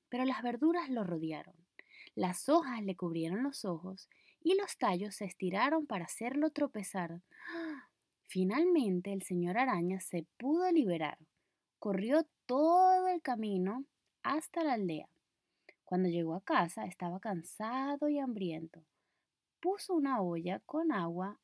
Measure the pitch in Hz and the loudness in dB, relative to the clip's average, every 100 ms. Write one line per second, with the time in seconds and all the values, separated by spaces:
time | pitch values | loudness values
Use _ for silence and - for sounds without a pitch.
0 | _ 247 262 247 240 240 302 349 294 240 | _ -2 -2 -2 -4 0 2 2 -2 -2
1 | 185 165 160 151 - - _ - - - | -2 -2 -4 -6 -12 -20 _ -20 -20 -20
2 | - - 185 180 - 330 285 233 196 180 | -12 -2 -2 0 2 2 2 -4 -4 -4
3 | 175 165 165 196 277 277 202 165 175 190 | -4 -2 -2 -2 -4 -4 -6 -6 -8 -14
4 | - _ _ _ 320 392 403 - 220 180 | -18 _ _ _ 2 2 0 -2 0 0
5 | 202 - 190 - 185 190 262 320 294 196 | -2 -6 -10 -4 -2 0 2 0 -2 -6
6 | 170 - 233 269 311 302 285 214 190 196 | -6 -6 -4 0 0 0 -2 -4 -6 -6
7 | 170 170 - - - 330 330 285 - _ | -6 -8 -16 -18 -12 -8 -8 -10 -14 _
8 | _ _ - 185 185 240 349 339 220 180 | _ _ -6 0 2 4 4 6 4 0
9 | 190 196 - 175 175 202 262 185 175 190 | -2 -6 -2 0 0 2 2 2 0 -2
10 | - 175 160 - 254 330 370 330 214 165 | -4 -6 -6 -6 0 2 4 4 4 2
11 | 151 - _ _ _ _ _ - 214 190 | -2 -6 _ _ _ _ _ -8 -2 0
12 | 220 302 320 _ - 254 311 359 370 370 | 2 2 2 _ -2 4 6 8 8 6
13 | 370 349 285 226 214 196 185 247 277 _ | 4 0 -2 -2 0 0 0 -2 -8 _
14 | _ _ - 302 - 339 311 233 185 156 | _ _ -2 -2 -2 -2 0 0 0 -4
15 | - _ _ _ _ _ - - - 180 | -8 _ _ _ _ _ -20 -18 -2 2
16 | 185 170 165 170 - 285 170 - 208 - | 2 2 0 -2 0 2 2 -2 -10 -6
17 | 175 185 226 175 160 - 220 254 269 285 | -6 -6 -6 -6 -6 -8 -6 -4 -2 0
18 | 294 294 262 214 185 160 165 170 _ _ | 0 0 -2 -2 -4 -4 -10 -16 _ _
19 | _ _ _ _ _ _ 339 403 - 349 | _ _ _ _ _ _ -2 -2 0 0
20 | 277 254 180 170 170 202 - 302 330 220 | 2 2 0 0 -2 -4 -4 -2 0 0
21 | 170 170 190 208 | 0 -2 -6 -8